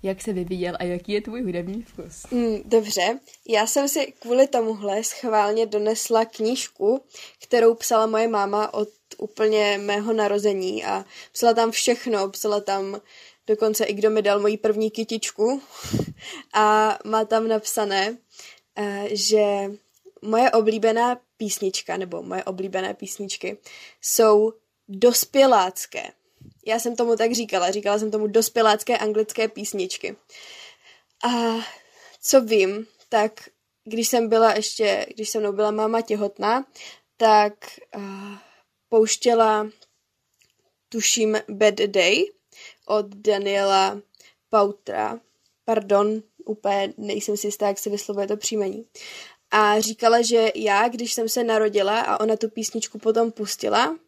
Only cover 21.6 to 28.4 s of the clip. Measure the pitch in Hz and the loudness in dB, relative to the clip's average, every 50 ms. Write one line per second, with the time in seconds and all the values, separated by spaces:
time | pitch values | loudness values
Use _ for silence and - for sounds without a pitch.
21.6 | - 190 190 - - - 175 190 190 180 175 170 - 180 185 185 185 - 190 185 | -6 -6 -6 -6 -8 -8 -8 -8 -8 -8 -10 -12 -10 -8 -8 -8 -6 -8 -8 -8
22.6 | 190 196 190 190 185 185 202 - - 190 - - 202 196 - - - 180 202 214 | -8 -6 -6 -6 -6 -6 -8 -10 -12 -14 -12 -12 -10 -10 -10 -10 -8 -10 -10 -12
23.6 | _ - - - - - - _ - - - - 226 220 214 208 214 220 220 _ | _ -20 -20 -20 -20 -20 -20 _ -6 -4 2 4 6 6 6 6 4 2 -2 _
24.6 | _ _ _ _ _ _ 202 190 208 247 240 240 - - - 277 269 269 247 214 | _ _ _ _ _ _ -6 4 4 4 4 4 -2 0 4 4 6 6 6 6
25.6 | 185 185 190 - - - - - - - - _ _ _ _ _ - - _ _ | 4 2 -2 -8 -14 -10 -10 -12 -12 -12 -16 _ _ _ _ _ -20 -20 _ _
26.6 | _ - 220 233 233 240 233 226 240 233 233 214 220 226 240 233 233 214 - 190 | _ -4 -2 -2 -2 -4 -2 -2 0 0 2 2 2 0 0 -2 -4 -2 -2 0
27.6 | 175 180 190 208 202 202 202 214 214 214 208 214 214 214 202 226 | 0 0 0 -2 0 0 0 0 0 -2 -2 -2 -2 2 2 2